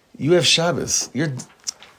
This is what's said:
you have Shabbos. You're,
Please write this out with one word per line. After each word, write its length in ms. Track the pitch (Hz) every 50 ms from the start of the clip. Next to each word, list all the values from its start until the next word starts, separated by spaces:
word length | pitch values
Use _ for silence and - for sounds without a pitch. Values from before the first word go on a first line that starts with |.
| _ _ -
you 160 | - 131 147 175
have 140 | 175 147
Shabbos. 640 | - - 165 165 175 165 - - - - - - - -
You're, 220 | 120 165 160 131 127 - - - _ - - - - - - -